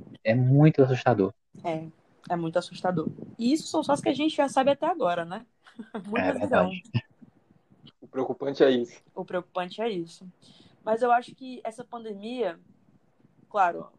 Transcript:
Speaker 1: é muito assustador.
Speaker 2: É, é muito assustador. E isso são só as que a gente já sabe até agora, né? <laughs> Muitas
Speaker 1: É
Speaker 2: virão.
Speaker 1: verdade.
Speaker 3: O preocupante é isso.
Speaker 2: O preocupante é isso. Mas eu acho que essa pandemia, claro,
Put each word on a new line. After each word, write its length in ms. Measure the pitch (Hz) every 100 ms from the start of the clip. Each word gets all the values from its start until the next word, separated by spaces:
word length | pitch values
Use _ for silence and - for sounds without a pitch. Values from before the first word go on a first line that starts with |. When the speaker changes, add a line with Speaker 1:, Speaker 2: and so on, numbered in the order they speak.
| - -
Speaker 1:
é 100 | 110
muito 480 | 120 127 139 156 156
assustador. 520 | 131 123 - 107 95 - _ -
Speaker 2:
É, 220 | 175 160 160 - _ _ -
é 60 | 175
muito 220 | 165 175
assustador. 520 | 170 - 185 170 165 - - -
E 140 | 233
isso 140 | 320 -
são 160 | 320
só 100 | 285
as 80 | 285
que 80 | -
a 60 |
gente 220 | 262 311 -
já 120 | 277
sabe 220 | - 254
até 160 | 285 311
agora, 380 | 349 190 175
né? 200 | 170 185 - _ _ -
<laughs> 300 | 214 220 190
Muitas 220 | 214 90
Speaker 1:
É 40 |
Speaker 2:
virão. 380 | - 208 190 185
Speaker 1:
verdade. 120 | 180 - - - _ - _ _ _ _ _ - _
Speaker 3:
O 60 | -
preocupante 560 | 131 131 127 139 139
é 80 | 143
isso. 320 | 127 117 - _
Speaker 2:
O 100 | -
preocupante 580 | 185 185 175 - 180 190
é 80 | 233
isso. 360 | 190 170 - 185 - - - - _
Mas 200 | - 220
eu 100 | 240
acho 220 | 240 247
que 260 | - 262 254
essa 220 | 233 220
pandemia, 760 | 240 233 220 196 214 254 202 170 180 _ _ _ _ _ _ _ _
claro, 380 | 208 180 165 -